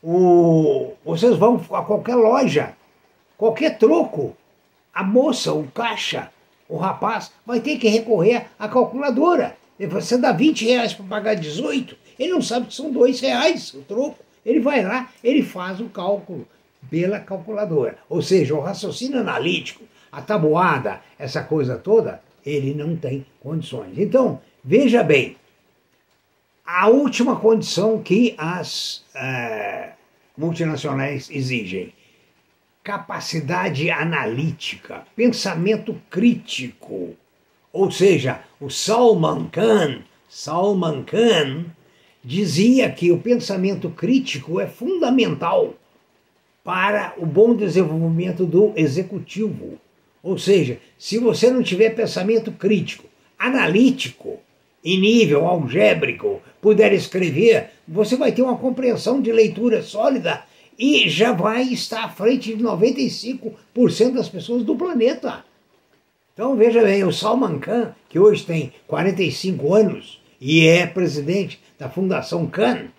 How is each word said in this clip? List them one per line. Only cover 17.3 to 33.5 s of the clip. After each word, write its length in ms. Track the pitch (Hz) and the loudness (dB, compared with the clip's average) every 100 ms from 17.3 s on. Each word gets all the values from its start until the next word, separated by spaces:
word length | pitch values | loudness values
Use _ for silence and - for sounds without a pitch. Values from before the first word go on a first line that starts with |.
| 190 165 208 208 156 117 - _ | -12 -10 -6 -2 -2 -2 -6 _
Ou 120 | 170 | -6
seja, 320 | 151 185 131 | 2 2 2
o 80 | 151 | -2
raciocínio 600 | 147 202 202 139 254 262 | -4 -8 -10 -8 -6 -4
analítico, 640 | 196 - 160 175 127 - - _ _ | -4 -4 -4 -4 -8 -16 -20 _ _
a 100 | 143 | -18
tabuada, 800 | 135 208 156 156 180 143 104 95 _ _ | -6 0 2 2 2 0 -4 -10 _ _
essa 240 | 139 151 | -10 -10
coisa 380 | - 156 127 123 | -4 -4 -2 -4
toda, 420 | 180 220 131 90 _ _ | 2 2 2 -8 _ _
ele 300 | - 147 135 | -6 -4 -4
não 220 | 147 147 165 | -4 -6 -6
tem 280 | 131 139 131 _ | -6 -8 -10 _
condições. 580 | 131 160 - 123 95 101 | -10 -8 -8 -12 -12 -4
Então, 420 | 208 262 240 127 _ _ | 0 2 0 -4 _ _
veja 380 | 127 196 277 233 | 0 2 4 4
bem, 340 | 165 147 117 - _ _ _ _ _ _ _ _ _ _ _ _ | 4 2 2 -8 _ _ _ _ _ _ _ _ _ _ _ _
a 240 | - 175 202 | -4 0 4
última 480 | 254 294 - 240 196 | 4 4 0 -2 2
condição 640 | 220 220 - - 208 220 | 2 2 0 -2 0 -2
que 340 | - 185 240 - | 2 2 2 0
as, 640 | 156 180 143 - - - _ | -8 -6 -8 -8 -10 -12 _
eh, 760 | 139 131 127 120 110 104 - - - _ _ _ - | -12 -8 -6 -6 -6 -8 -8 -12 -18 _ _ _ -6
multinacionais 880 | 160 165 165 147 147 135 135 139 - | -6 -2 -4 -4 -6 -4 -4 -6 -8
exigem: 640 | 143 127 127 98 92 - _ _ _ _ _ _ _ _ _ | -6 -4 -4 -6 -10 -10 _ _ _ _ _ _ _ _ _
capacidade 1080 | - 202 185 175 - 165 139 | -10 -10 -8 -10 -6 -6 -4